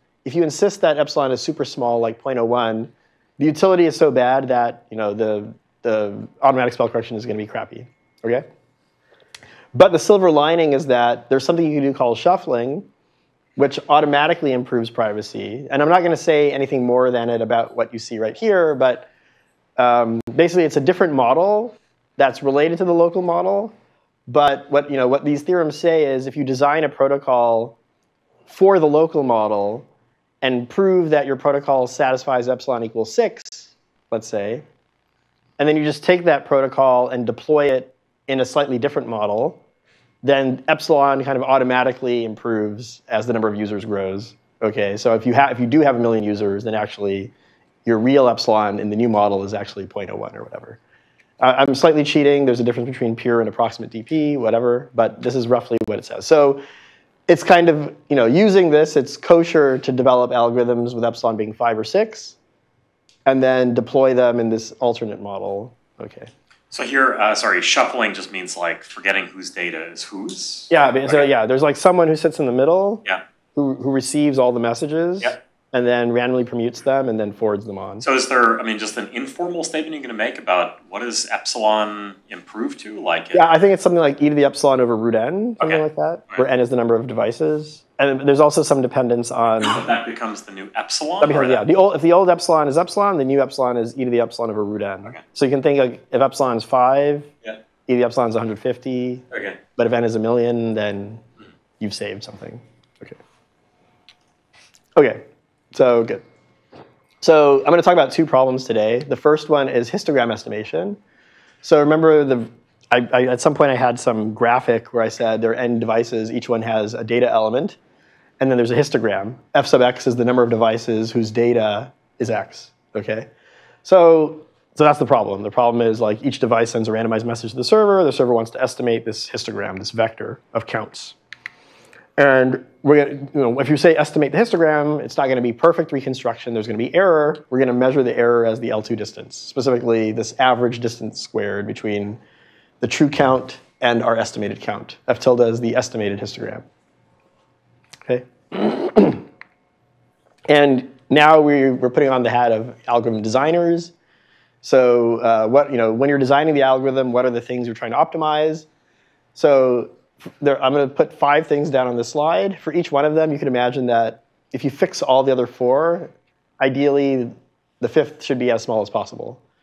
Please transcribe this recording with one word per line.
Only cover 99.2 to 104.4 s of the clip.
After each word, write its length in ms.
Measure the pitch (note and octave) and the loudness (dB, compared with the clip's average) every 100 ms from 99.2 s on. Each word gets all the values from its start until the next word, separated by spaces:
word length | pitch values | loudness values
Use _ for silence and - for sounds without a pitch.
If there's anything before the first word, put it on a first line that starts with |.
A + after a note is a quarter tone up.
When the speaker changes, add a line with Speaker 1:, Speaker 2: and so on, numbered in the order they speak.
| - A2 | -12 -12
Speaker 2:
Okay. 180 | G2 F2 _ - | -12 -14 _ -2
Speaker 1:
But 120 | A#2 | 0
if 40 | |
n 120 | A#2+ | 0
is 100 | A#2 | 0
a 60 | A2+ | -2
million, 540 | A2+ A#2+ A#2+ A#2+ A2+ | 0 0 0 -2 -4
then 440 | A2 G#2 G2+ G2+ A2+ _ _ | -4 -4 -6 -12 -16 _ _
Speaker 2:
Hmm. 80 | - _ _ - | -20 _ _ -12
Speaker 1:
you've 120 | G#2+ | -10
saved 300 | - G#2 G2 | -8 -10 -12
something. 380 | - G#2 - A#2+ _ _ _ _ | -16 -18 -18 -20 _ _ _ _
Okay. 140 | - - _ _ _ _ _ _ _ _ _ _ _ _ | -20 -20 _ _ _ _ _ _ _ _ _ _ _ _